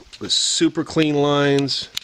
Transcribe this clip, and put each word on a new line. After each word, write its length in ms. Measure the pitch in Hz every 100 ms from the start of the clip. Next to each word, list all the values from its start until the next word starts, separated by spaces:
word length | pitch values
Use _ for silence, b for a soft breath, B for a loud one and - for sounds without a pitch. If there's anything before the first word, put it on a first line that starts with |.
| - -
with 120 | 107
super 520 | - - - 165 165
clean 320 | 143 165 151 147
lines, 760 | 143 143 143 139 139 - - -